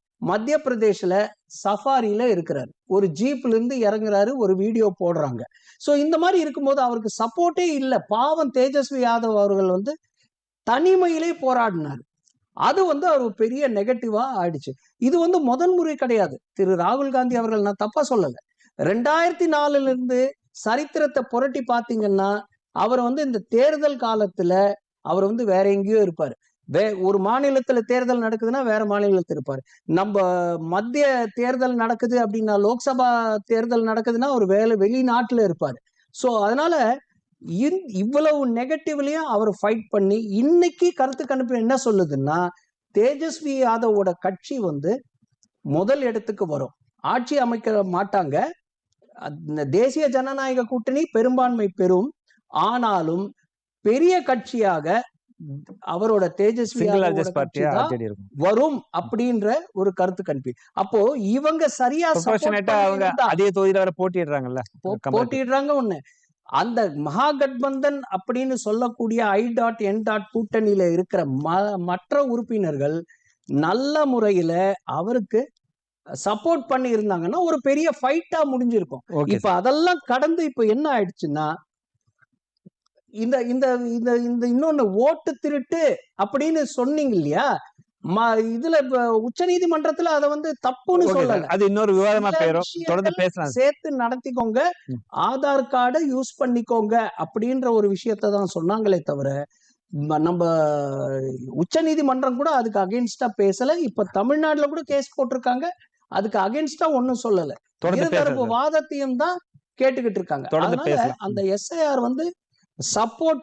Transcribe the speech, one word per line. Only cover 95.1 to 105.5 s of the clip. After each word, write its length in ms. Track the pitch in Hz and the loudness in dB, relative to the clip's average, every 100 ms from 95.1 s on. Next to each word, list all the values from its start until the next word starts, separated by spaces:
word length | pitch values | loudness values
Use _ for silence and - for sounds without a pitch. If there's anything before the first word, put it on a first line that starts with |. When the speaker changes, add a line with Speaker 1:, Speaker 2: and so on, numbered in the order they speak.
| - | -4
Speaker 1:
ஆதார் 480 | 175 262 285 277 254 | -2 0 0 0 0
கார்டை 320 | 254 247 285 302 | 2 2 2 0
யூஸ் 220 | 254 262 - | -2 -4 -4
பண்ணிக்கோங்க 720 | 254 240 226 233 214 233 220 - | 0 0 0 0 2 2 0 -4
அப்படின்ற 520 | 160 - 226 262 254 | -6 -2 -2 0 2
ஒரு 180 | 226 208 | 2 2
விஷயத்தை 420 | 190 - 214 214 | 0 -2 -2 0
தான் 240 | 202 190 | 0 -2
சொன்னாங்களே 460 | 170 165 214 208 180 | -2 -2 0 2 0
தவிர, 440 | 147 143 139 139 143 _ _ _ _ | 0 -4 -2 -4 -8 _ _ _ _
ம-, 280 | 147 147 156 | -8 -2 0
நம்ம 220 | 160 175 170 165 151 147 143 135 135 135 131 131 127 | 0 0 0 2 2 0 -4 -4 -4 -4 -6 -8 -8
உச்ச 320 | 139 175 311 | -4 -2 0
நீதிமன்றம் 540 | 320 311 285 262 262 240 | 2 2 2 0 0 0
கூட 140 | 294 | 0
அதுக்கு 300 | 285 226 202 | 0 0 -2
against-ஆ 480 | 185 233 240 - 247 - | -2 -2 -4 -2 -6 2
பேசல. 400 | 196 185 254 339 | 0 2 0 0
இப்ப 240 | 285 - 196 | -2 -2 -2
தமிழ்நாட்டுல 540 | 196 226 302 311 302 285 | 0 0 2 2 2 0
கூட 140 | 320 | -2
கேஸ் 300 | 294 277 269 | -2 -4 -4
போட்டிருக்காங்க, 520 | - 254 262 247 | -4 -2 -2 -2